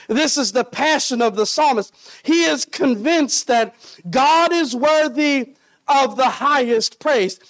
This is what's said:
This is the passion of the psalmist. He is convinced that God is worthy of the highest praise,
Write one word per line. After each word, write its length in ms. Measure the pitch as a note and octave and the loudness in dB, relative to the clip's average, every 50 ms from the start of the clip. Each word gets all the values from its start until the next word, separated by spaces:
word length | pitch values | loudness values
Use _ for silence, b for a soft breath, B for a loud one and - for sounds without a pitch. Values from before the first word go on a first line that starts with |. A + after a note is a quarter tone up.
| B B | B B
This 280 | A3 B3+ D#4 D4 - | -2 0 0 0 0
is 160 | C#4+ C4 G3 F3+ | -2 -4 -2 -2
the 120 | B3 A#3+ | -2 -4
passion 580 | A#3+ - - C4+ D#4 D#4 C#4 - - B3+ A#3 A#3+ | -4 -4 -2 0 0 0 0 -2 -4 -2 0 0
of 140 | A3+ G3 | -2 0
the 100 | G3+ G#3+ | -2 -4
psalmist. 480 | G3+ - - D4+ D4 C4 A3 F#3+ - B B B B B B B | -2 0 0 0 0 0 0 -4 -6 B B B B B B B
He 200 | - D#4+ E4+ E4+ | 0 2 2 2
is 220 | D#4+ D4+ C4 - | 0 0 -2 -6
convinced 840 | - - - E4+ C4+ A#3+ G3+ G#3+ D4+ E4+ E4 D4 A#3 - - - | -8 -6 -2 -2 -2 -2 0 0 0 0 0 0 0 -2 -6 -2
that 280 | - B3 A#3 A3+ A3 - B B B B B B F3 | 0 0 0 0 -2 -6 B B B B B B -4
God 420 | E3+ B3+ C4+ D4 D#4+ E4 E4+ E4+ E4+ | -2 0 2 4 4 4 2 2 0
is 220 | E4+ E4 B3 A#3 | 0 -2 -2 -4
worthy 800 | B3 B3 D4+ D#4 D#4 D4+ D4+ A#3 C4+ D4+ D4 C#4+ C#4 A#3+ - - b b b b b b | -2 0 2 2 2 2 0 0 -2 0 0 0 -2 -2 -6 -12 b b b b b b
of 300 | - C#4+ C#4 C4+ A#3+ G#3 | 0 2 2 2 0 0
the 120 | A#3 C4 A#3+ | 0 0 0
highest 720 | - - B3+ C#4+ D4 C#4+ B3+ A#3 A#3+ A3+ A3 - - _ | 0 0 -2 0 0 0 0 0 0 0 -2 -4 -8 _
praise, 380 | - D4+ C#4+ A#3 F#3+ F#3 - - B B | -2 0 2 2 0 -2 -4 -10 B B